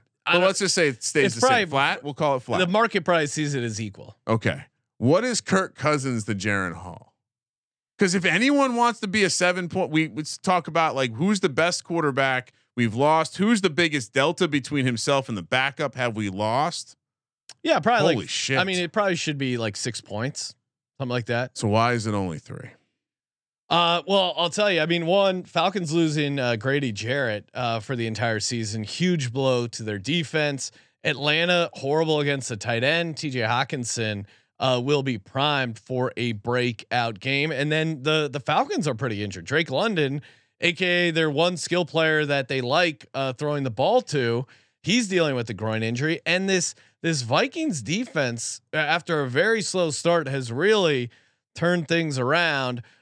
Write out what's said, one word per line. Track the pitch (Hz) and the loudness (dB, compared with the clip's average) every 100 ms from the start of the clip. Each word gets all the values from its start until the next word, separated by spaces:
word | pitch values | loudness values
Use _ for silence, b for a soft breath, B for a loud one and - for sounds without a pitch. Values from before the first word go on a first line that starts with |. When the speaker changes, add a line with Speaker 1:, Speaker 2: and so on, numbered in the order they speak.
| _ _ - | _ _ 0
Speaker 1:
I | |
Speaker 2:
But | 175 | 4
Speaker 1:
don't, | 190 | 4
Speaker 2:
let's | 196 | 2
just | 190 - | 0 2
say | 151 | 2
it | 123 | 0
stays | - 156 165 | -2 2 2
Speaker 1:
it's | 113 | 4
Speaker 2:
the | |
same. | 254 | 4
Speaker 1:
probably | 247 180 | 4 2
Speaker 2:
Flat? | 139 147 196 | 2 2 0
We'll | 143 | -6
call | 139 151 135 | -2 0 0
it | |
flat. | 120 120 | 0 0
Speaker 1:
The | 180 | 2
market | 208 226 202 | 2 2 0
price | 160 170 147 | 2 2 2
sees | - 147 139 | -2 -2 -2
it | |
as | 120 107 | -4 -6
equal. | 110 - - - - | -8 -10 -20 -12 -2
Speaker 2:
Okay. | 110 110 73 - _ _ _ | 0 0 -4 -10 _ _ _
What | 113 170 | 2 4
is | 254 220 | 2 -2
Kirk | - 190 180 - | 0 0 0 -2
Cousins | 151 151 135 117 104 | 0 0 0 -4 -4
to | 101 | -4
Jaren | 104 101 92 82 | -2 -2 -2 -6
Hall? | 90 82 - _ _ _ _ _ _ _ _ - | -12 -16 -20 _ _ _ _ _ _ _ _ 0
'Cause | 196 185 | 2 2
if | 170 | 2
anyone | 165 254 285 262 233 | 4 4 4 2 2
wants | 240 226 | 0 0
to | 202 | -2
be | 214 | 2
a | 185 | 2
seven | - 180 185 175 | 2 2 2 -2
point, | 190 143 | -2 0
we, | 156 160 | 0 0
let's | 135 151 - | -4 -10 -6
talk | 190 180 165 | 0 0 0
about, | 160 156 131 | 0 0 0
like, | 127 | -2
who's | 110 185 202 | 0 0 2
the | 185 | 0
best | 139 170 170 | 2 0 0
quarterback | - 165 151 131 135 127 - _ _ - | -4 0 0 2 2 0 -4 _ _ -2
we've | 117 113 | 0 4
lost. | 143 160 156 - | 4 4 2 0
Who's | 208 226 | 2 4
the | 185 | 2
biggest | 147 170 147 113 | 2 0 0 -2
delta | 135 147 170 175 | 2 2 2 0
between | 143 120 143 127 | 0 -2 0 0
himself | 113 - 139 123 | 0 2 0 0
and | 107 | -6
the | |
backup | 82 127 135 135 147 135 | -2 0 0 -2 -6 -2
have | 123 110 | -4 -2
we | 101 | -4
lost? | 95 107 123 160 - - - _ _ _ _ - - | -2 0 0 -2 -4 -12 -20 _ _ _ _ -20 -8
Speaker 1:
Yeah, | - 269 | 0 2
probably, | 208 233 185 | 4 4 4
Speaker 2:
Holy | 131 78 | 2 -2
Speaker 1:
like, | |
Speaker 2:
shit. | - - 139 | -6 -2 0
Speaker 1:
I | |
mean, | 185 180 | 0 0
it | 170 | -2
probably | 220 202 170 | 0 0 0
should | - 147 | -2 -2
be, | 135 123 | -2 -2
like, | 110 101 | -2 -4
six | 131 - | -8 -8
points, | - 104 127 - - - _ _ _ _ | -10 -6 -6 -6 -12 -14 _ _ _ _
something | 131 | -4
like | 123 117 | -4 -2
that. | 120 127 - | -4 -4 -4
Speaker 2:
So | 107 | 0
why | 107 117 | 2 2
is | 120 107 | 0 -2
it | 104 | -2
only | 92 76 | -2 -6
three? | - - - - _ _ _ _ _ _ _ _ _ | -12 -16 -16 -20 _ _ _ _ _ _ _ _ _
Speaker 1:
Uh, | 165 170 170 151 | 2 2 2 2
well, | 196 180 156 | 2 2 0
I'll | 170 | -2
tell | 208 208 | 2 2
you. | 170 | 2
I | 156 | 2
mean, | 175 165 | 0 2
one, | 196 196 185 | 4 4 0
Falcons | - 160 175 196 165 | -2 0 0 0 -2
losing, | 165 160 151 143 139 | 2 2 2 -2 0
uh, | 123 117 | 0 0
Grady | 131 143 135 | 0 0 -2
Jarrett, | 101 113 139 123 104 - | -4 -4 -2 -2 -4 -8
uh, | 127 123 117 | -6 -4 -4
for | 104 123 | -4 -4
the | 113 | -4
entire | 107 117 110 | -2 -2 0
season. | - 120 107 110 | -2 -4 -4 -6
Huge | 101 - 180 175 127 | -8 -2 0 0 -2
blow | 127 135 123 120 | 0 2 2 -2
to | - | -6
their | 110 104 | -6 -6
defense. | 95 170 143 160 147 139 - b b b | -2 -4 -2 -2 -2 -2 -8 b b b
Atlanta, | - 131 147 156 175 180 170 | -4 -2 0 2 2 2 0
horrible | - 135 156 160 151 | -2 0 2 2 2
against | 143 139 123 | 0 -2 -4
the | 110 | -6
tight | 117 117 | -2 0
end. | 131 165 165 151 | 2 0 -2 -6
T | 156 | -6
J | 127 | -2
Hockenson, | 110 120 139 139 117 - 110 101 98 b b _ | 0 0 0 -4 -6 -4 -4 -4 -8 b b _
uh, | 131 123 | 0 0
will | 127 147 | 2 0
be | 135 113 | 0 -6
primed | - 135 147 143 127 107 | -6 -2 0 0 -2 -6
for | - 127 127 - | -8 -4 -2 -2
a | 120 | -4
breakout | 104 120 123 123 113 - 123 117 113 | -4 -2 0 0 -4 -4 -2 -2 -4
game. | 135 139 156 | -2 0 0
And | 135 147 | -2 0
then | 156 160 151 | 0 0 -2
the, | 139 156 147 | 0 0 0
the | 135 | -4
Falcons | 139 165 285 381 147 | -2 0 0 -2 -2
are | |
pretty | 113 131 101 | -2 -4 -4
injured. | 104 95 82 | -6 -8 -4
Drake | 147 170 | -2 0
London, | 131 220 180 139 143 b b b _ | -2 0 0 0 -2 b b b _
A | 175 | -2
K | 175 185 175 175 | 0 0 2 2
A | |
their | 165 160 | 2 0
one | 143 175 180 | 2 0 0
skill | - 175 165 | -2 -2 0
player | 160 160 156 151 | 0 2 2 2
that | 139 131 | -2 -2
they | 135 | -2
like, | 120 156 175 147 - | 0 2 2 -2 -8
uh, | 135 135 | -4 -4
throwing | 123 147 147 | -2 -4 -2
the | 131 | -2
ball | 110 156 247 | 0 2 2
to, | - 143 120 117 135 b b b | 2 0 0 0 -4 b b b
he's | - 240 214 | 0 0 2
dealing | 185 160 127 | 2 2 0
with | 113 | -4
the | 92 | -4
groin | 110 110 | -4 -2
injury. | 113 123 156 165 - | -2 -2 -2 -2 -2
And | 180 190 | -2 2
this, | 185 - - b b | 0 -2 -8 b b
this | 165 156 | -4 -2
Vikings | 113 147 269 339 320 156 | 0 0 0 -2 -4 -4
defense, | 104 185 247 160 127 117 - - _ | -2 -4 -2 -2 -2 -2 -8 -12 _
uh, | 156 | -2
after | 147 170 - 156 | 2 0 0 -2
a | 131 | 0
very | 127 202 226 | 2 2 2
slow | 170 190 170 | 0 0 0
start, | 135 170 170 135 | 0 2 2 0
has | 135 120 | -4 -4
really | 120 196 214 170 135 117 b b b _ - | 0 2 4 4 2 -2 b b b _ -2
turned | 170 175 156 | 0 0 2
things | 165 160 131 | 0 0 -2
around. | 123 165 170 143 127 123 b b | 0 2 2 0 -2 -4 b b